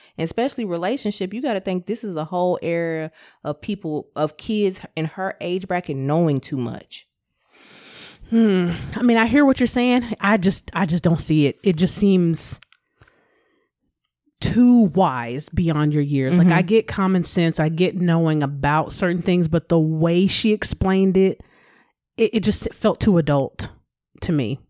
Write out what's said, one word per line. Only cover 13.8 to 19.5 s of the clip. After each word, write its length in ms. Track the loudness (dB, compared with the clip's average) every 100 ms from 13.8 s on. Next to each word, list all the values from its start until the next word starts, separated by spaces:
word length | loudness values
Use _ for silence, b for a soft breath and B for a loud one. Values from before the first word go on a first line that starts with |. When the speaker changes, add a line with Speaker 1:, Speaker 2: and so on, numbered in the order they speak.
| _ _ _ _ _ -6
Speaker 2:
too 420 | -2 4 6 6 4
wise 540 | 2 0 0 -6 -8 -6
beyond 440 | -2 0 2 0
your 80 | 0
years. 340 | 0 0 2 4
Like, 120 | 4
Speaker 1:
Mm-hmm. 80 | 4
Speaker 2:
I 40 |
get 240 | 4 2 0
common 380 | -2 0 0
sense. 340 | 0 0 0 0
I 100 | -2
get 280 | 0 -2 0
knowing 460 | 0 2 2 0
about 500 | -2 -2 0 0 -2
certain 300 | -2 -2 -2
things, 260 | 0 0
but 200 | 2